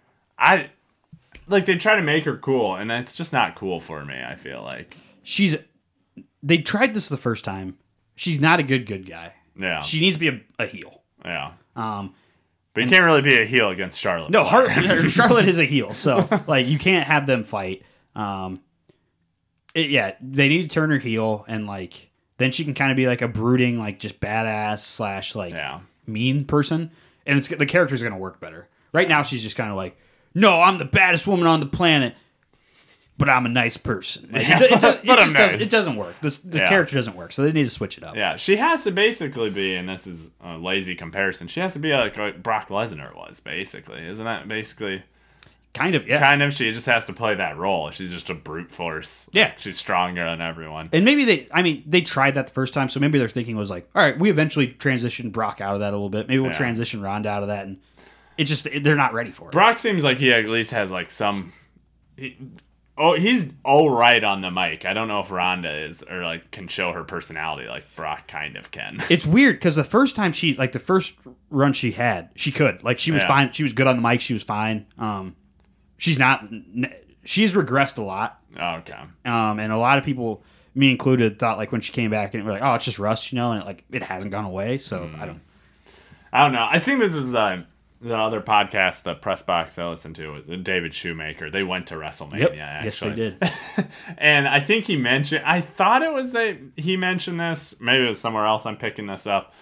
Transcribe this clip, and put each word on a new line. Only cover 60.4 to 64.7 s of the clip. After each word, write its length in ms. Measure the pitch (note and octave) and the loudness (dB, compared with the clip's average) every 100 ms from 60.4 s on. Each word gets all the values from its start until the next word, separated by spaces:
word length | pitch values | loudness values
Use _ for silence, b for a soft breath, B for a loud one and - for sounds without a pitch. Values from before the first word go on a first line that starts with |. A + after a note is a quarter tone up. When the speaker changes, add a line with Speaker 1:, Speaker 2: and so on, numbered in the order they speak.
| G#2+ | 4
Speaker 1:
least 220 | A2+ A2 | 0 0
has, 200 | A#2+ G2 | -2 -2
like, 180 | F#2 E2+ | -4 -8
some, 420 | - G#2 G2+ F2 - b _ _ _ _ - | -4 -2 -2 -8 -16 b _ _ _ _ -16
he, 220 | C3 - C3 A#2 _ _ _ - | -14 -14 -20 -20 _ _ _ 0
oh, 160 | D#3+ | 2
he's 400 | F3 G3 B3 D#3 - | 4 4 2 0 -6
all 280 | - C#3+ D#3 | 4 6 6
right 340 | B2 A#2+ A#2+ | 6 6 6
on 160 | G#2+ G2 | 4 -2
the 100 | F#2 | -4
mic. 360 | F2+ F2+ | -2 -2